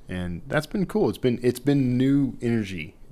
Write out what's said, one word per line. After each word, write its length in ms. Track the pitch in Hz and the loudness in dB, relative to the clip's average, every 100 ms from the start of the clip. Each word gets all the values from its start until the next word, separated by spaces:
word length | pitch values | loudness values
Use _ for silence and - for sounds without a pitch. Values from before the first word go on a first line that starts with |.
| - | -8
and 340 | 92 87 85 - | -6 -6 -6 -4
that's 200 | 143 - | -4 -2
been 200 | 214 175 | -4 -2
cool. 220 | 214 147 | 0 0
It's 100 | 98 | 0
been, 200 | 127 117 | 0 0
it's 180 | 123 120 | 0 0
been 360 | 143 143 127 123 | 2 2 4 2
new 400 | 131 139 131 - | 4 4 2 0
energy 560 | 120 117 98 90 76 - - | 0 0 0 -6 -8 -12 -20